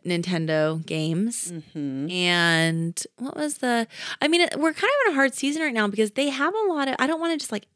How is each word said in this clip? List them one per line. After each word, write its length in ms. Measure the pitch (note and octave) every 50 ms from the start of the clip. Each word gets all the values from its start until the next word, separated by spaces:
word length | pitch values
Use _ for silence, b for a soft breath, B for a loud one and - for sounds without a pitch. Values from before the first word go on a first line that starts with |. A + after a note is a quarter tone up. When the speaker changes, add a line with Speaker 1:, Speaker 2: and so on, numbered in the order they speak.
| -
Speaker 1:
Nintendo 800 | F3+ F3 E3+ F3 F3+ F3+ E3 D#3+ D#3+ D#3 D#3 D3+ D#3 D#3+ D#3+ D#3+
games. 680 | - D#3+ D#3+ D#3 D#3+ D#3+ F3 G#3 A#3 A#3 - - F3
Speaker 2:
Mm-hmm. 580 | F3 D#3+ D3+ - - D#3+ C#3+ C#3 C3 C3+ C#3 E3+
Speaker 1:
And 960 | F3+ F3+ F3+ F3 F3 F3 E3+ E3+ E3 D#3+ E3 E3 E3 E3 E3 E3 F3 - - - _ -
what 160 | A#3+ C#4 -
was 220 | - D4+ D4+ C#4+ -
the, 260 | C4+ B3 A#3+ A#3 A3+ B B B B B B B
I 80 | C4+
mean, 140 | D4+ E4 E4+
it, 180 | F4 - - -
we're 140 | D4+ E4 D4+
kind 180 | - - A#4 C#5+ C#5+ C5
of 20 |
in 40 | G#4+ D#4
a 20 |
hard 200 | C4+ C4+ C4 A#3+
season 260 | - C4 C#4 D4 D#4+
right 120 | D#4+ D4 A#3
now 120 | A3 G#3+
because 240 | G3+ G3+ G#3+ A3 G#3
they 180 | - C4 C#4+ C#4+
have 260 | C4+ C4 C#4 E4 G4
a 120 | A4 G#4+
lot 200 | G4 E4+ D4 C#4
of, 80 | C4+ B3+
I 80 | - B3
don't 140 | C#4 E4 D#4+
wanna 180 | E4 E4+ E4
just, 140 | D4 - -
like, 160 | - G#3 - _ _